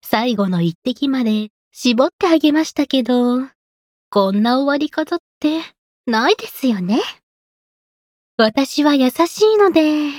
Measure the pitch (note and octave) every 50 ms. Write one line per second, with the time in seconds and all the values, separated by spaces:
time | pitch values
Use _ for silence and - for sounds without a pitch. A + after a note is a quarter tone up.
0 | _ - - A3 A#3 B3+ A#3+ G3+ G3+ F#3+ F#3 E3+ E3+ E3+ E3 _ _ B3+ B3 -
1 | C#4+ C#4 C4 C4 B3 A3 G#3+ G#3+ G#3+ G#3+ _ _ _ _ _ - - B3+ A#3 A3+
2 | C4 E4+ _ _ - F4+ E4 D#4+ - D4+ D4 D#4 D#4+ - - - D4 - - C4+
3 | B3 A3 B3 B3 B3 B3 B3 B3+ C4 C4+ _ _ _ _ _ _ _ _ _ _
4 | _ _ - G#3 G3 F#3+ G3 G#3 G#3+ A#3 B3 C4 C#4 C#4 C#4+ D4 D4+ D4+ - -
5 | D#4 - F4 F4 _ _ _ _ - D4+ D#4 D#4+ E4 - _ _ _ _ _ _
6 | _ - A3+ A3 A#3 E4 G#4+ - - - - - - C4 A3+ F#3+ F3+ F3 G#3 C#4+
7 | A4+ - - _ _ _ _ _ _ _ _ _ _ _ _ _ _ _ _ _
8 | _ _ _ _ _ _ _ - A3+ A3 A3 - C4+ - - - C#4+ D4+ D4 C#4
9 | B3+ B3+ - - E4+ E4+ - - G#4 G#4+ A4 G#4 G4+ F#4+ D4+ D#4+ D#4 D4+ D4+ D4+
10 | D4+ D4 C#4+